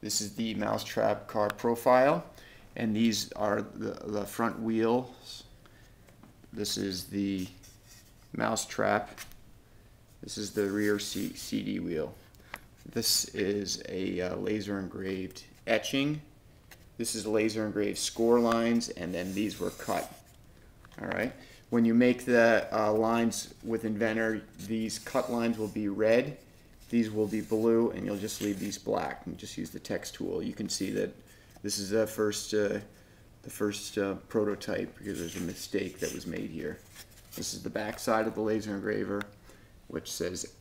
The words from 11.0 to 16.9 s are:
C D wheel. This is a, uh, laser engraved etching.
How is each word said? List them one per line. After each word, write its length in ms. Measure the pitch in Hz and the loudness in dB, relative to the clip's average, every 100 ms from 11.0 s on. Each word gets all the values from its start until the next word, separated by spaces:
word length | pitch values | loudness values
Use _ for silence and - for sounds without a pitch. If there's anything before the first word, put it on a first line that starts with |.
| 104 - 101 - | 0 -4 -4 -6
C 260 | - 110 | -4 -4
D 180 | 104 98 | -2 -4
wheel. 340 | 87 80 71 - - - - - - - - | -2 -2 -4 -6 -20 -20 -18 -18 -18 -20 -8
This 360 | - 226 - - | -2 0 0 0
is 480 | - 92 101 - - - | -2 0 0 -2 -6 -6
a, 320 | 92 95 90 | -4 -2 -2
uh, 140 | 92 90 | -2 -2
laser 420 | 101 107 98 98 | -2 -2 -2 -4
engraved 680 | 95 98 95 95 92 - - - - | -4 -6 -4 -4 -6 -10 -20 -14 0
etching. 560 | 113 - 135 143 151 - - - - - - - | 0 2 -2 0 -2 -8 -20 -20 -20 -20 -20 -20